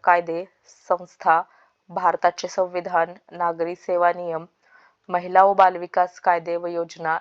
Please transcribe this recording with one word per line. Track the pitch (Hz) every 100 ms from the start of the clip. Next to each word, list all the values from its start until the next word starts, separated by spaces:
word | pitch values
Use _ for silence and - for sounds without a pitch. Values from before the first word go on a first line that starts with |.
कायदे, | - 175 170 165 185 _ _ _ -
संस्था, | 180 180 - 180 160 - _ _ _ _
भारताचे | 180 180 170 175 - 180
संविधान, | - 180 180 180 175 170 190 _
नागरी | 170 170 165 165
सेवा | 180 - 175 175
नियम, | 175 175 160 175 _ _ _ _ _ -
महिला | 180 180 185
व | 196
बालविकास | 196 185 175 175 180 180 -
कायदे | - 170 165 170
व | 175
योजना, | 170 170 170 160 165